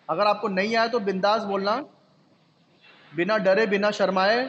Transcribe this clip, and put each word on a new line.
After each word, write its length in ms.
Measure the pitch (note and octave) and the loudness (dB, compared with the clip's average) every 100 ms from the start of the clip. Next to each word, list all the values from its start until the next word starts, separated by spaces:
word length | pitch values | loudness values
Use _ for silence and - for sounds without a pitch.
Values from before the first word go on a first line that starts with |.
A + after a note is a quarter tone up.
| - | -6
अगर 180 | E3 G#3 | 0 2
आपको 220 | G#3 G#3+ | 0 -2
नहीं 260 | F#3+ G#3 A3+ | -2 0 0
आया 120 | A#3 | 0
तो 120 | A#3+ | 0
बिंदास 420 | G3+ F#3+ G3+ A3 | -2 0 0 0
बोलना, 400 | G3+ G3 G3 A#3+ D4 _ _ _ _ _ _ _ _ _ - - - | -2 -2 -2 -2 -6 _ _ _ _ _ _ _ _ _ -20 -20 -10
बिना 240 | D3 F3 A3 | -6 -2 0
डरे, 280 | F#3+ G3 A3 | 2 2 2
बिना 240 | G3+ G#3 | 0 0
शर्माए 480 | G#3 F#3 F#3+ F#3+ A#3+ | 0 0 2 2 0